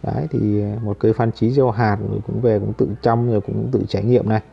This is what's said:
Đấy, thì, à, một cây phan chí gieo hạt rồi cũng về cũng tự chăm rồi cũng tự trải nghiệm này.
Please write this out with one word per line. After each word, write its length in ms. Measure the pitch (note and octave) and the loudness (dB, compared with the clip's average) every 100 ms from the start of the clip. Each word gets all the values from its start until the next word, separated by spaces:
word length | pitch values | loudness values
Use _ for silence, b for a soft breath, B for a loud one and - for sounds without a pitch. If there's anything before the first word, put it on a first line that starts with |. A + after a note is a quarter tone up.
Đấy, 240 | - A2+ B2 | -4 -4 -2
thì, 320 | A#2+ G#2+ G#2 | 0 0 0
à, 140 | G#2 G#2 | -2 -4
một 140 | G#2+ G2+ | -4 0
cây 140 | A2 | 0
phan 200 | A2 A2+ | 2 0
chí 180 | - A2+ | 0 0
gieo 200 | C3+ B2+ | 4 2
hạt 260 | G#2+ A2 G#2 G#2 | 2 0 0 -2
rồi 100 | G#2 G#2 | -4 -4
cũng 140 | G#2+ | 0
về 180 | A#2+ G#2+ | 2 2
cũng 140 | G#2 | 0
tự 160 | G#2 - A2 | -2 -2 0
chăm 280 | A#2+ A#2 A#2+ | 0 2 2
rồi 100 | G#2+ | 0
cũng 280 | - G#2+ A#2 | -2 -4 -2
tự 120 | C3 - | -2 -2
trải 160 | G2 | -2
nghiệm 240 | G#2 B2 G2 | 2 2 2
này. 140 | A2 - | -2 -2